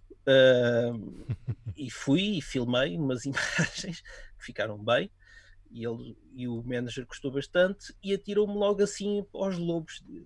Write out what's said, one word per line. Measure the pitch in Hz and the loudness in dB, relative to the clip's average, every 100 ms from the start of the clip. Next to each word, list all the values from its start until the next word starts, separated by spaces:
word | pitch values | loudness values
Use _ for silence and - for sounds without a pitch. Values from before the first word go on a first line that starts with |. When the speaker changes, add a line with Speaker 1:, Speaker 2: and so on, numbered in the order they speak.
| - - - | -20 -4 6
Speaker 1:
Ahm, | 135 131 123 120 117 120 117 98 - - | 8 10 8 6 4 0 -2 -10 -12 -8
Speaker 2:
<laughs> | 107 - - - - | -8 -6 -8 -10 -10
Speaker 1:
e | 127 | -10
fui | - - 156 202 185 | -6 2 4 4 -2
e | |
filmei | - 131 120 123 147 170 | -4 -4 0 2 2 0
umas | 139 127 139 | -2 -2 -2
<laughs> | |
imagens | - - - 160 - 190 165 - - - - | -4 -2 0 -2 -4 -8 -10 -14 -18 -18 -16
que | - | -14
ficaram | 117 107 104 | -6 -6 -4
bem, | 107 127 196 - - - - - - | 2 2 2 -8 -20 -20 -20 -20 -20
e | 120 113 | -8 -6
ele, | 117 123 - - 127 | -6 -10 -16 -20 -10
e | 123 | -6
o | 117 | -6
manager | 120 123 123 135 123 | -4 -4 -4 -6 -10
gostou | - 139 | -8 -4
bastante | 135 - 180 185 196 - - | -4 -2 2 2 0 -12 -12
e | 196 | -4
atirou-me | 196 - 202 208 | -4 0 0 0
logo | 208 202 196 | 2 0 2
assim | 202 - 196 208 - | 0 0 -2 -2 -4
aos | - 196 180 | -4 -2 -2
lobos, | 170 170 160 - - - | -2 -2 -4 -14 -16 -18